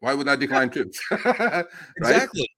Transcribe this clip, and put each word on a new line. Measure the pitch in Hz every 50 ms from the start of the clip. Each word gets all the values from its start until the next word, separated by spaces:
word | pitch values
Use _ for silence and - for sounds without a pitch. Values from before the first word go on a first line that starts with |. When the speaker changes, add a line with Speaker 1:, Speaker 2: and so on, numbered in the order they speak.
Speaker 1:
Why | - 131 139
would | 143 139 143
I | 139
decline | 127 139 - 135 135 131 120
trips? | - 151 117 - - - -
<laughs> | - 220 - -
Right? | 240 220 - 226 226 156 175 170 - - - - - - -
Speaker 2:
Exactly. | 107 117 139 247 262 - - 165 123 - _